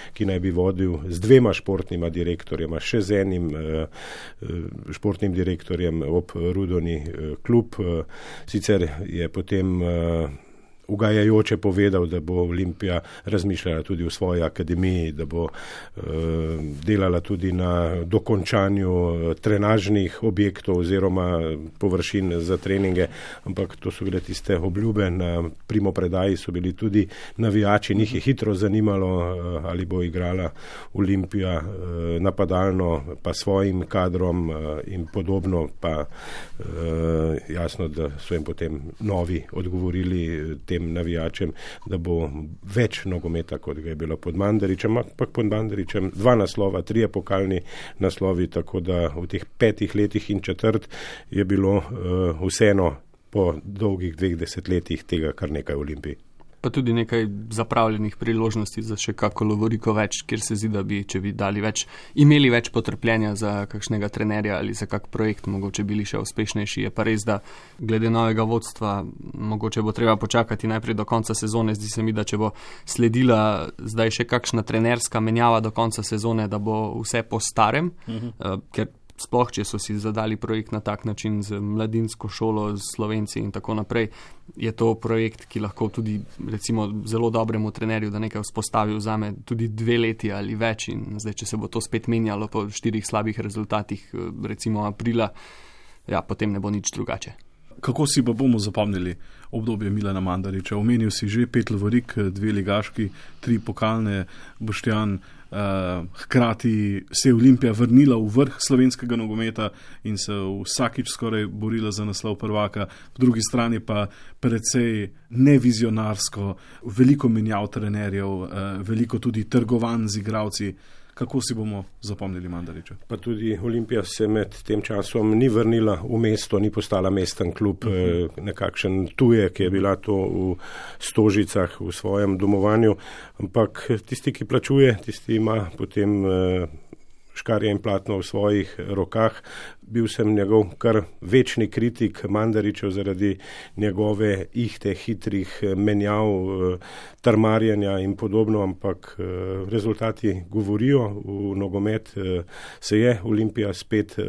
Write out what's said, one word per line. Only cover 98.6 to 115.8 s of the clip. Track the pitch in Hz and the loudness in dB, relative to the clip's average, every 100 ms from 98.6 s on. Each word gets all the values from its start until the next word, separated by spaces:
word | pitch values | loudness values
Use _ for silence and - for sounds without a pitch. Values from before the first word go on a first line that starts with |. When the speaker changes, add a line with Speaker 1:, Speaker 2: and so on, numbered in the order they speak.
| 101 101 104 95 90 87 - - - | 2 0 0 0 -2 -6 -12 -16 -8
Speaker 3:
obdobje | 120 110 107 101 | -4 -2 -2 0
Milana | 104 101 98 | 0 0 0
Mandarića? | 92 92 95 95 90 104 | 0 -2 -2 -4 -4 0
Omenil | 110 120 110 | 2 4 2
si | - 104 | 0 0
že | 113 123 | 0 2
pet | 120 113 | 2 0
lovorik, | 104 104 120 - 110 | 0 2 2 0 -2
dve | 98 98 107 | -2 0 0
ligaški, | 104 95 101 104 - 101 - - - | 0 0 0 -2 -4 -4 -6 -16 -8
tri | - 113 | 0 0
pokalne, | 110 101 110 113 107 98 90 - - - | 0 -2 0 2 0 0 -4 -10 -18 -8
Boštjan. | 110 98 113 107 107 95 - - - | -6 -4 0 0 0 -2 -6 -20 -10
Eh, | 101 98 95 90 90 82 - | -4 -2 0 -2 -4 -6 -12
hkrati | - 127 117 110 120 107 101 98 - | 0 2 2 2 0 2 0 -2 -4
se | - 139 | 2 6
je | |
Olimpija | 117 131 123 120 | 8 8 8 6
vrnila | 107 120 123 143 117 | 4 8 8 8 6
v | 107 | 4
vrh | 113 139 - | 4 2 0
slovenskega | - 127 131 - 120 117 | 2 6 6 4 -2 -2
nogometa | 110 107 113 110 107 - - - | -2 -2 -2 -2 -4 -6 -16 -10
in | 110 101 | -6 -4
se | - | -4
vsakič | 101 95 98 95 - 120 - 120 | -4 -4 -4 -4 -2 0 -2 -6
skoraj | - 113 110 104 | -4 -2 -2 -2
borila | 104 110 113 107 | -4 -2 -2 -2
za | 101 | -2
naslov | 104 98 110 98 | -4 -4 -4 -4
prvaka. | 104 107 104 107 98 | -2 0 0 -2 -6
Po | - - - | -8 -18 2
drugi | 127 113 | 4 4
strani | 107 123 117 110 | 0 0 0 0
pa | - 104 101 - - - | -2 -2 -2 -6 -18 -4
precej | 123 113 113 127 117 107 98 - - 117 135 139 120 | 0 0 0 2 2 0 -4 -10 -4 4 8 8 6
nevizionarsko, | 110 | 4